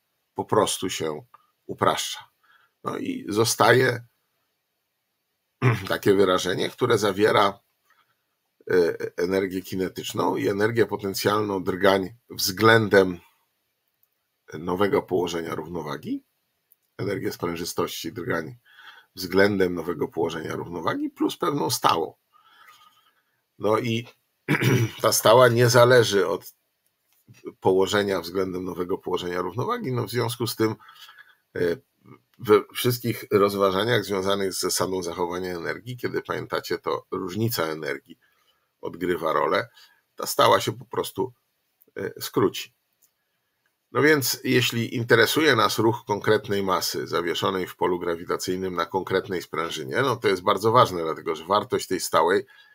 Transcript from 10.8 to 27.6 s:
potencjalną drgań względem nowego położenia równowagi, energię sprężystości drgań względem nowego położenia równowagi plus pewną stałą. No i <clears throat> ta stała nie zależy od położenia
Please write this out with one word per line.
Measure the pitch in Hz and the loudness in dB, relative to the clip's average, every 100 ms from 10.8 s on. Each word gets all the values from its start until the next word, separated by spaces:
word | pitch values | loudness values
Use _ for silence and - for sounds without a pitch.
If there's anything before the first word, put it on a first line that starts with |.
| 101 | 0
potencjalną | 101 101 95 101 104 107 98 | -2 -6 -2 0 0 0 -4
drgań | 87 92 98 98 90 - - | -4 2 4 4 2 -10 -16
względem | - - 90 113 113 104 98 95 87 - _ _ _ _ _ _ _ _ _ _ _ _ | -6 -6 4 6 6 6 6 6 2 -12 _ _ _ _ _ _ _ _ _ _ _ _
nowego | 80 87 90 101 95 | -10 -4 0 2 2
położenia | - 90 87 85 82 78 | 0 -2 -2 -4 -6 -8
równowagi, | 82 87 73 71 196 269 - _ _ _ _ _ _ - | -8 -8 -8 -8 -8 -10 -10 _ _ _ _ _ _ -10
energię | 92 95 101 | -6 -6 -6
sprężystości | - 87 85 85 - 85 - 82 | -6 -6 -6 -6 -6 -6 -6 -10
drgań | 87 85 85 104 123 _ - - - _ - | -8 -6 -6 -6 -14 _ -20 -20 -20 _ -14
względem | 90 92 101 101 92 | -2 4 4 4 0
nowego | 87 82 80 85 | -2 -6 -4 -6
położenia | - 80 80 80 - | -2 -4 -4 -8 -8
równowagi | 82 87 85 277 294 | -8 -8 -6 -4 -6
plus | - - - | -4 -4 -2
pewną | 175 147 156 | -4 -2 -4
stałą. | - - 82 80 - _ _ _ _ - - _ _ _ _ _ _ _ - | 0 0 0 -4 -8 _ _ _ _ -20 -20 _ _ _ _ _ _ _ -4
No | 104 98 | 0 0
i | 120 113 117 - _ _ - | 0 -4 -6 -16 _ _ -2
<clears throat> | 147 127 127 113 - | 0 2 2 0 0
ta | 113 | 0
stała | - - 120 127 | 2 6 8 8
nie | 117 123 | 6 4
zależy | 120 120 127 104 101 87 | 6 8 8 6 2 0
od | 92 - - _ _ _ _ _ _ _ - - | -2 -8 -20 _ _ _ _ _ _ _ -20 -20
położenia | - | -4